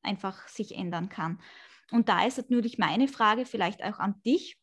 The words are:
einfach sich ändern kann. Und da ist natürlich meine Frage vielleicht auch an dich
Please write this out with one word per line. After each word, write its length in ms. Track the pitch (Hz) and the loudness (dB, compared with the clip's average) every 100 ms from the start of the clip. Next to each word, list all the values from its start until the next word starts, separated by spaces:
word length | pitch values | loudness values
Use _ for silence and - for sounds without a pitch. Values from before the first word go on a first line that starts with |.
einfach 460 | - 196 196 185 - | -6 -6 -6 -10 -18
sich 280 | - 208 - | -10 -10 -8
ändern 340 | 175 170 185 | -6 -6 -6
kann. 300 | - 165 185 - - - - _ | -6 -6 -6 -12 -20 -20 -20 _
Und 180 | 233 226 | 2 4
da 160 | 185 233 | 4 2
ist 140 | 262 | 0
natürlich 400 | 240 247 226 - | 0 0 0 0
meine 280 | 170 185 269 | 0 4 2
Frage 380 | - 214 220 254 | 4 2 2 -2
vielleicht 380 | 220 180 202 | -2 -2 -2
auch 160 | 190 208 | -8 -2
an 200 | 202 202 - | -4 -2 0
dich 320 | 330 - - | 0 0 -20